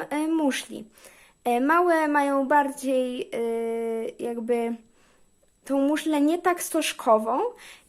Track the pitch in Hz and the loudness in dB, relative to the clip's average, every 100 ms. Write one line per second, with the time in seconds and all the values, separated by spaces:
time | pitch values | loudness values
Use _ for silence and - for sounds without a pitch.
0 | - 294 311 320 285 - - 220 220 _ | -4 -4 0 0 0 -2 -6 -14 -16 _
1 | - - _ _ 247 240 269 339 359 320 | -20 -20 _ _ -2 0 2 4 4 2
2 | 302 294 277 277 269 294 277 269 262 262 | 2 2 2 0 2 2 2 -2 -2 0
3 | 254 247 - 233 233 226 226 226 226 226 | -2 -6 -8 -6 -4 -4 -4 -4 -4 -6
4 | 226 - 233 240 226 240 233 233 - _ | -8 -8 -8 -4 -2 0 -2 -6 -12 _
5 | _ _ _ _ _ _ - 277 277 302 | _ _ _ _ _ _ -4 0 2 0
6 | 320 302 294 349 359 349 - 320 294 - | 0 2 2 2 0 -2 -2 -2 -2 -2
7 | 247 220 226 262 466 - - - | 4 4 4 0 -2 -6 -16 -20